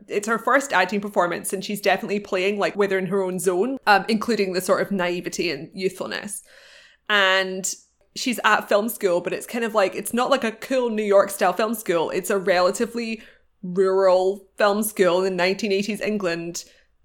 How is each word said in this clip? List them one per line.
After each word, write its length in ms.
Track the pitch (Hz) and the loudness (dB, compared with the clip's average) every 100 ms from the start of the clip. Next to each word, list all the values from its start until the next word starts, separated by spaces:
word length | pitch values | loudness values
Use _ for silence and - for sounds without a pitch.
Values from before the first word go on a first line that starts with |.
| - | -6
it's 200 | 196 208 | -4 -2
her 100 | 226 | -2
first 340 | 247 269 277 | 2 2 2
acting 280 | 180 185 202 | 0 2 -2
performance, 500 | 208 208 175 170 - | -2 0 0 -2 -6
and 100 | 196 | -6
she's 200 | 190 202 | -6 -2
definitely 380 | 196 190 202 202 | 0 0 -2 -6
playing, 380 | 202 190 190 208 | -4 -2 0 0
like, 180 | 170 202 | -2 0
within 300 | 196 190 185 | 0 0 0
her 160 | 196 | -2
own 160 | 185 185 | -2 -2
zone, 400 | 180 180 240 269 - | 0 0 0 0 2
um, 200 | 196 - | 2 2
including 460 | 214 240 208 190 | -2 0 -2 -2
the 80 | 180 | -2
sort 180 | 185 165 | 0 0
of 100 | 196 | 0
naivety 600 | 196 180 175 175 - 175 | -2 -2 -4 -6 -4 -4
and 200 | 143 156 | -6 -10
youthfulness. 680 | - 185 180 113 - 208 - - - - - - _ - | -6 -6 -4 -8 -8 -8 -12 -16 -20 -20 -20 -20 _ 0
And 600 | 208 190 190 185 185 185 - _ _ _ - | 2 4 2 0 -4 -6 -8 _ _ _ -6
she's 240 | 254 208 | -4 0
at 240 | 220 214 - | 2 2 2
film 200 | 202 226 | 2 2
school, 320 | - 190 175 | 0 0 2
but 120 | 190 | 0
it's 140 | 175 - | -6 -6
kind 180 | 240 | -4
of 100 | 226 | 0
like, 200 | 214 190 | 2 2
it's 200 | - 202 | 0 -4
not 160 | 233 254 | -2 2
like 140 | 269 | 2
a 80 | 226 | 0
cool 380 | 220 - 262 240 | -6 -4 -2 0
New 120 | 214 | 0
York 280 | 214 196 196 | 4 4 4
style 220 | - 190 | 2 0
film 220 | 180 220 | 2 -2
school. 360 | 220 - 170 143 | -2 -2 0 0
It's 200 | 185 185 | -2 -2
a 80 | 202 | 0
relatively 840 | 190 175 180 190 233 240 226 220 - _ _ _ | 2 4 4 2 -4 -4 -6 -8 -12 _ _ _
rural 840 | 180 180 190 190 190 185 190 202 - - | -4 2 2 4 6 6 4 -2 -6 0
film 260 | 208 208 | 2 2
school 420 | 214 - 180 180 | 0 2 2 4
in 120 | 190 180 | 0 2
nineteen 360 | 185 196 214 | 0 0 0
eighties 280 | 196 202 208 | -2 -2 -4
England 640 | 202 214 185 170 170 170 - _ _ _ | -4 -2 -2 -4 -6 -10 -14 _ _ _